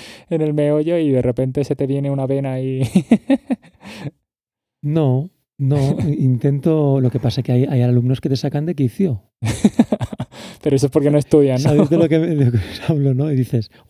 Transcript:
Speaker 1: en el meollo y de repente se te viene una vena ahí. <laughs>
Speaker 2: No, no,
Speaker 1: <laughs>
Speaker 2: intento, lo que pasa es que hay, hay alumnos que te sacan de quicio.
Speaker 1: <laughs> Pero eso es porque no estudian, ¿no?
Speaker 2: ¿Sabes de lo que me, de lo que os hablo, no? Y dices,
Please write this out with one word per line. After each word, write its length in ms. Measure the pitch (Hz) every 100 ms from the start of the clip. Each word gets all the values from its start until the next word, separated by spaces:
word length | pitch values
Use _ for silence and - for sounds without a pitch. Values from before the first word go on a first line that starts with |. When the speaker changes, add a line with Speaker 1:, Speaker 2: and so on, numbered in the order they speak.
| - - -
Speaker 1:
en 100 | 160
el 120 | 151
meollo 460 | 151 147 151 156 170
y 120 | 151
de 120 | 127
repente 400 | 127 120 131 143
se 140 | 139 139
te 100 | 135
viene 240 | 139 139
una 160 | 139 131
vena 280 | 139 135
ahí. 280 | 131 131 131
<laughs> 100 | 131 180 - 233 - 269 - 254 - _ 202 220 175 - _ _ _ _ _ _
Speaker 2:
No, 460 | 147 160 139 131 170 _ _ -
no, 160 | 135 143 135 -
Speaker 1:
<laughs> 80 | 151 -
Speaker 2:
intento, 800 | 131 123 143 143 160 156 143 139
lo 80 | 123
que 80 | -
pasa 200 | 117 -
es 40 | 127
que 60 |
hay, 120 | 123 139
hay 160 | 127
alumnos 380 | 123 123 123 131
que 80 | 135
te 60 |
sacan 320 | 135 143 147 160
de 80 |
quicio. 560 | 180 127 - 185 107 _ -
Speaker 1:
<laughs> 1200 | 110 - - - - - - - - - - -
Pero 140 | 147
eso 120 | 135 135
es 60 |
porque 200 | 156 143
no 60 | 147
estudian, 440 | - 156 135 127
¿no? 60 | 151
Speaker 2:
¿Sabes 200 | 147 147
de 100 | 165
lo 100 | 165
que 100 | 160
me, 80 | 170
de 120 | 147 123
lo 40 |
que 60 | 117
os 320 | 87 - -
hablo, 240 | 151 139
no? 160 | 127 151
Y 60 | 131
dices, 340 | 120 120 - _